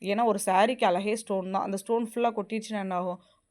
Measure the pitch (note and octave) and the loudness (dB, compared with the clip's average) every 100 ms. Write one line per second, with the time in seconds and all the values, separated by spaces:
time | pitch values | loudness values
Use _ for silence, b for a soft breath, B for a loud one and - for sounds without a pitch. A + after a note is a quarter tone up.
0 | F#3 G#3 A#3 G3 G3 F#3+ A3 B3 G#3 F3 | -4 0 2 0 2 4 4 4 2 2
1 | G#3 A3 - F#3+ F#3 F#3+ G3 G3 - A#3 | 0 -4 -2 -4 -2 -4 -2 -6 -2 -2
2 | A3+ A#3+ A#3 A3+ G3 A3 A3 G#3+ F#3+ F3+ | 0 0 0 0 -4 -6 -4 -6 -2 -2
3 | F3+ F#3 b b - | -4 -6 b b -6